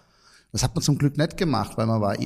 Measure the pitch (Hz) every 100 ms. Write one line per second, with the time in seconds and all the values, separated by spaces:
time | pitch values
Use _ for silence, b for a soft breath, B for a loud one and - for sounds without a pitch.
0 | B B B B B 110 131 160 - 143
1 | 143 147 165 - 170 113 101 - 110 113
2 | 101 -